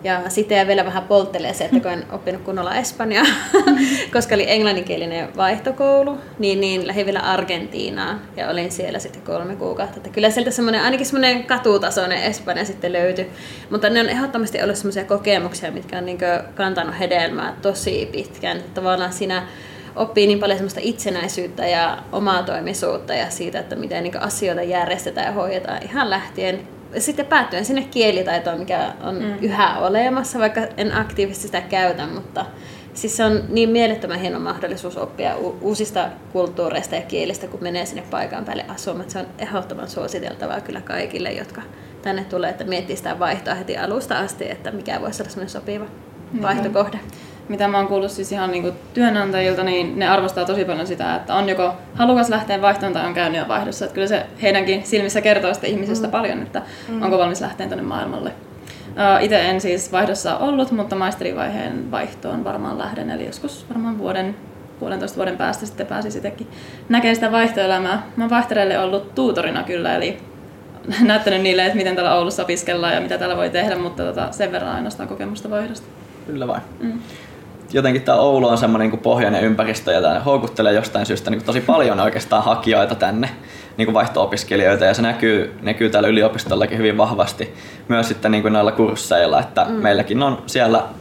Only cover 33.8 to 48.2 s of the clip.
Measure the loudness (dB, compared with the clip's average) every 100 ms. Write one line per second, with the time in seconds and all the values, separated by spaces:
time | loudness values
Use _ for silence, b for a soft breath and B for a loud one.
33.8 | 4 2 -4 -4 -4 -4 -4 -4 -6 -6
34.8 | -8 -6 -8 -4 -4 -2 -4 -4 -2 -2
35.8 | -2 -2 -2 -4 -6 -2 -2 0 -2 -2
36.8 | -4 -6 -4 -4 -4 -6 -8 -8 -6 -4
37.8 | -6 -8 -8 -6 -6 -6 -8 -8 -8 -10
38.8 | -8 -8 -8 -10 -12 -10 -6 -6 -6 -10
39.8 | -10 -8 -8 -6 -8 -8 -6 -6 -8 -12
40.8 | -8 -6 -6 -6 -6 -6 -10 -14 -16 B
41.8 | B B -6 -4 -4 -4 -4 -4 -4 -4
42.8 | -4 -8 -6 -2 -2 -2 -4 -6 -6 -6
43.8 | -2 -4 -2 -4 -4 -6 -8 -8 -8 -8
44.8 | -6 -6 -6 -8 -8 -8 -10 -10 -8 -8
45.8 | -10 -14 -20 -20 -10 -4 0 0 2 2
46.8 | 0 -2 -12 B B B -10 0 2 2
47.8 | 2 0 0 -4